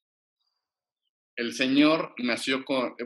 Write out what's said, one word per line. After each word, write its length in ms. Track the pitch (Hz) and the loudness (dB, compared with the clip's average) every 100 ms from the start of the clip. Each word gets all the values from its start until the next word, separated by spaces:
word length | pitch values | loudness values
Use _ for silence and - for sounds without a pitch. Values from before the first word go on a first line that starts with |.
| _ _ _ _ _ _ _ _ _ _ _ _ _ - | _ _ _ _ _ _ _ _ _ _ _ _ _ -8
el 160 | 120 | -6
señor 640 | 117 131 139 151 165 170 - | -2 2 4 4 4 -2 -6
nació 460 | 123 113 135 131 | -4 -2 -2 -2
con, 300 | 139 131 120 - | -2 -2 -2 -4